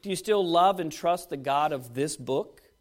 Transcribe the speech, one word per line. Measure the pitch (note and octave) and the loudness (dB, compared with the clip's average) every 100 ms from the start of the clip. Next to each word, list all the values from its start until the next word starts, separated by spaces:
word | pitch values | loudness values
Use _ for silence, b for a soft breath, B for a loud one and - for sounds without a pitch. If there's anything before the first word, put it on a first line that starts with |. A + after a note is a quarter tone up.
Do | G3+ | -4
you | |
still | F#3 - G#3 F3+ | -6 0 2 4
love | E3+ F#3 F#3+ | 4 4 2
and | D#3+ | -4
trust | - E3+ F3 - | -4 -2 -2 -4
the | C#3+ | -8
God | C3 C#3 D3+ | -2 0 0
of | C#3+ A#2+ | -2 -6
this | A#2+ D3+ - | -4 -4 -4
book? | B2+ C3+ - - _ _ | -2 -2 -4 -12 _ _